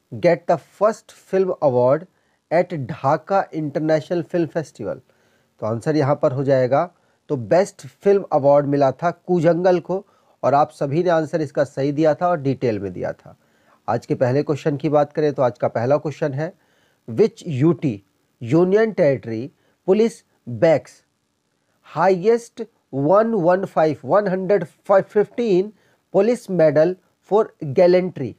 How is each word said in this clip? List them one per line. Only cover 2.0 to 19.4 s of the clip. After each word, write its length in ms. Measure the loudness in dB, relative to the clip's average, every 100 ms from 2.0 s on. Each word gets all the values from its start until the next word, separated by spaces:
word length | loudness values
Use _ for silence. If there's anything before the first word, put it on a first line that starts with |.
| -4 _ _ _ _
at 320 | -2 -2 -6 -10
Dhaka 580 | -6 -2 -2 0 -2 -2 -6
International 680 | -6 -4 -2 -2 -2 -6
Film 240 | -4 -4 -4
Festival?" 480 | -6 -8 -10 -8 -8 -12 _ _ _ _ _
तो 60 | -6
आंसर 300 | -4 -2 0
यहाँ 240 | 0 0
पर 100 | 0
हो 120 | 0
जाएगा, 480 | 0 2 2 0 -2 _ _ _ -8
तो 80 | -8
बेस्ट 500 | 0 0 0 -6 -20
फिल्म 380 | -4 0 0 0
अवार्ड 340 | 0 4 4 2
मिला 260 | 0 0
था 200 | 0 -4
कूजंगल 680 | -4 -2 0 2 2 2 0
को, 260 | -2 -8 -8 _ _ _
और 100 | 0
आप 180 | 2 0
सभी 320 | -2 -4 -2
ने 60 | 0
आंसर 320 | 0 -2 -4
इसका 220 | -4 -4
सही 280 | -4 -2 -4
दिया 240 | 0 0 2
था 120 | 0
और 140 | -2
डिटेल 380 | -2 -2 -2 -2
में 140 | -6
दिया 200 | -8 -10
था। 240 | -10 -18 -20 _ _ _ _ -6
आज 160 | -6 -4
के 100 | -2
पहले 280 | 0 0
क्वेश्चन 340 | -2 -4 -4 -4
की 120 | 0
बात 240 | 0 0
करें 200 | -2 -4
तो 80 | 0
आज 160 | -2 -2
का 100 | -4
पहला 300 | -4 0 -2
क्वेश्चन 360 | -2 -6 -6
है, 200 | -6 -8 -10 _ _ _ _ -10
"Which 340 | 0 0 -2 -8
यूटी, 560 | 0 0 0 -4 -6 -12 _ _ _
Union 560 | -2 0 2 2 0 0
Territory, 500 | 0 0 -4 -10